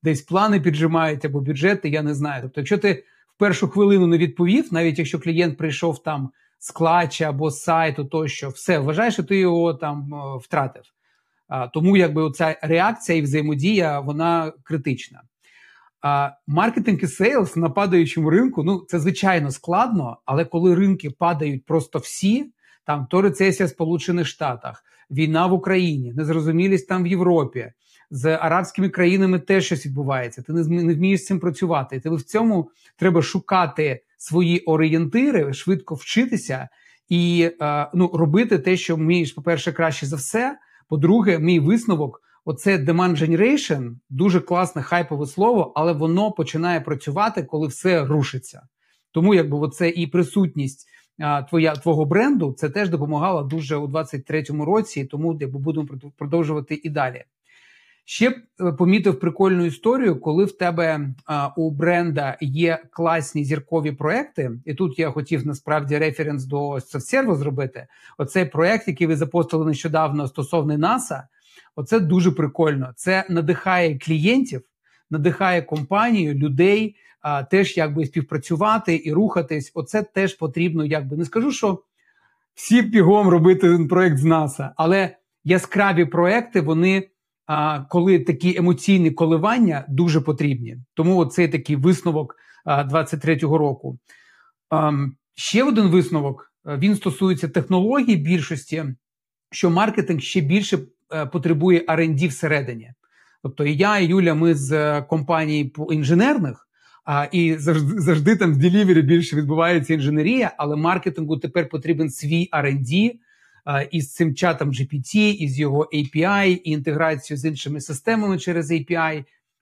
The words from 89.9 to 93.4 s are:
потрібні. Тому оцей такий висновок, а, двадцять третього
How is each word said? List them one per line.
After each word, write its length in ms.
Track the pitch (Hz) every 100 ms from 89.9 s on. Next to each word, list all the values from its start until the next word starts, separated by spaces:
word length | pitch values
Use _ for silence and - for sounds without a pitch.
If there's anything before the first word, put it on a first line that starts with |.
| 135 175 156
потрібні. 560 | 147 135 147 127 117 120 -
Тому 220 | - 165 185
оцей 320 | 156 - 170
такий 280 | 151 - 147
висновок, 600 | 151 185 175 151 120 - _ _
а, 200 | - 143
двадцять 360 | 139 147 151 160
третього 380 | 147 156